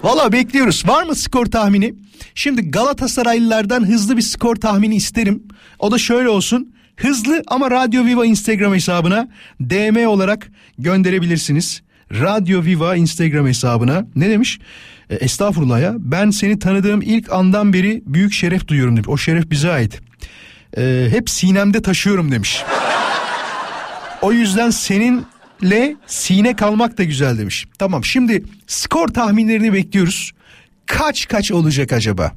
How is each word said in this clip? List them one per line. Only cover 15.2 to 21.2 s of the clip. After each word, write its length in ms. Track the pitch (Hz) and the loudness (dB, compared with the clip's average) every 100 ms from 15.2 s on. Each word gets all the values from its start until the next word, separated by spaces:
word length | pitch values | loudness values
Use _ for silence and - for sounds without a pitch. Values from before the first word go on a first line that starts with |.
| 131 - 208 170 131 117 | -4 -2 -2 0 0 2
ya. 120 | 175 233 | 0 -2
Ben 320 | 143 165 214 | -4 0 0
seni 300 | 202 202 208 | 2 0 0
tanıdığım 420 | 185 196 196 208 | 0 0 2 0
ilk 300 | - 220 - | 0 -2 0
andan 420 | 185 185 202 208 | 2 2 4 4
beri 300 | 180 196 226 - | 2 2 -2 -2
büyük 280 | 147 202 | 0 2
şeref 340 | 208 175 185 - | 0 0 -2 0
duyuyorum." 280 | 147 123 113 | 0 2 2
demiş. 140 | 101 | 0
O 80 | 143 | -2
şeref 340 | - 165 160 | 0 0 0
bize 200 | 151 165 | 0 0
ait. 300 | 156 110 - - _ - - - - _ - | 0 -2 -4 -20 _ -20 -20 -20 -20 _ -4
E, 300 | 127 127 123 | 0 0 2
"Hep 180 | 214 | 0